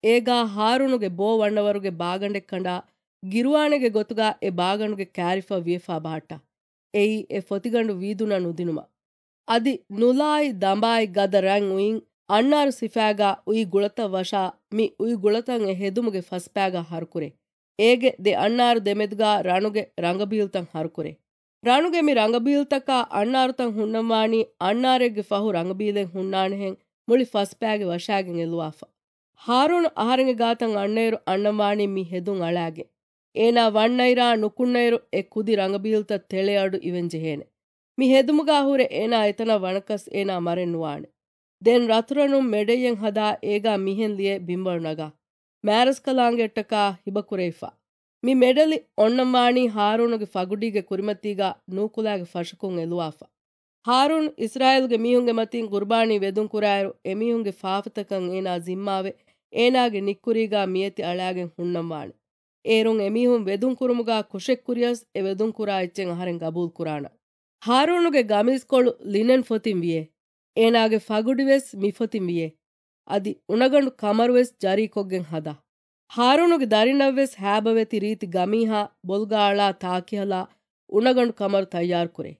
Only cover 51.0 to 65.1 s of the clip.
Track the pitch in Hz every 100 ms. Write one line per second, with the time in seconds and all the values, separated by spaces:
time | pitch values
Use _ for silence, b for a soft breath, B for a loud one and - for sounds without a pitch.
51 | 208 202 208 196 190 - - 185 214 226
52 | 220 202 170 175 170 - 196 175 165 175
53 | 160 - - _ _ _ _ _ - 254
54 | 294 320 302 - 220 262 262 269 262 233
55 | 233 247 240 226 220 240 220 202 202 226
56 | 226 208 196 190 214 214 208 196 196 -
57 | 185 196 233 233 208 185 190 196 202 -
58 | 196 196 180 185 190 175 170 185 202 190
59 | 190 - _ _ _ - 240 254 240 202
60 | 202 202 - 226 220 208 190 185 196 190
61 | 170 180 185 180 175 - 175 175 165 156
62 | 110 - _ _ _ _ - 220 220 220
63 | 202 220 247 240 196 202 254 254 254 240
64 | 226 220 208 190 - 247 - 240 240 233
65 | _